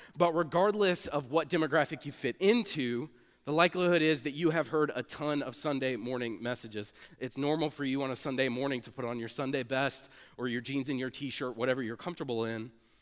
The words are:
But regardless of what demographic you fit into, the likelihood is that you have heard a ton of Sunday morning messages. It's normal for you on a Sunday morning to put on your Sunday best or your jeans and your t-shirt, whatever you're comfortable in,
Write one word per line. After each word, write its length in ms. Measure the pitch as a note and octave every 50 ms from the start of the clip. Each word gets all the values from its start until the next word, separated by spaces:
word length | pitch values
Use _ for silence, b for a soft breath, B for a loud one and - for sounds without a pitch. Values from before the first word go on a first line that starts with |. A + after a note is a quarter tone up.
| B B B
But 200 | D3 F3+ E3+ D#3+
regardless 720 | E3+ E3+ C#3+ C#3 E3+ F#3+ G#3 G#3 G#3+ G3+ F#3 F3+ - -
of 240 | - - D3 C3+ A#2+
what 180 | C#3 E3+ D#3 C#3
demographic 560 | F3+ E3 D#3+ C#3+ C#3+ D#3+ C#3+ - D#3+ B2+ -
you 60 | C#3+
fit 240 | - - - B2 A#2 -
into, 680 | F3+ G3 A3+ A#3+ G3+ - - D#3 B2+ A#2+ A#2+ A#2+ D3+ D#3 - b b b b b b
the 80 | C#3 D3+
likelihood 500 | D#3+ F3 F3 - F#3 F3+ F3 F3 E3 D#3
is 180 | D#3 D#3+ C#3
that 100 | A#2+ D3+
you 200 | C3+ D3 F3 D#3+
have 160 | D3+ E3 C#3+
heard 240 | A2+ D#3 D#3 D3+ D3 -
a 80 | B2
ton 400 | B2+ - - - D#3 D3+ D3 C#3+
of 140 | C3 B2+ A#2+
Sunday 400 | - - D#3 C#3+ C3 C3 C3 B2+
morning 420 | A2 A2 B2 B2+ B2 B2 A#2 A2 -
messages. 520 | A2+ A#2+ B2 - - A2+ G#2+ G#2 G#2 - - B B B B B
It's 180 | B2+ B2+ -
normal 320 | C3+ C#3 C#3+ D#3 D#3+ D#3 D3+
for 140 | - - C#3+
you 200 | C3 C3 C#3 C#3
on 80 | C3
a 40 | B2+
Sunday 340 | - - D#3 C3+ B2+ C3+ C3
morning 320 | A#2 B2 C#3 C#3 C3+ B2
to 100 | - -
put 140 | - - B2+
on 120 | A#2 A#2+
your 120 | A#2+ A2+ A2
Sunday 340 | - - C#3 C3 C#3 C3+ B2
best 460 | A#2+ C3+ C3 C#3 C3 - - - - B B B B B
or 100 | B B2
your 140 | B2+ A#2 B2
jeans 280 | A#2 C3 C3+ C#3 C3 C#3
and 100 | C#3 B2+
your 100 | C3 C3
t-shirt, 480 | B2+ - C#3+ C3+ - - C#3+ B2+ A2+
whatever 240 | A2+ B2+ C3 B2+ C3+
you're 160 | B2 A2 A#2
comfortable 480 | - - F#3 F3 - D#3+ C3+ A#2+ A2+ A2+
in, 260 | A2+ A2+ A2 A2 A2 - b b b b b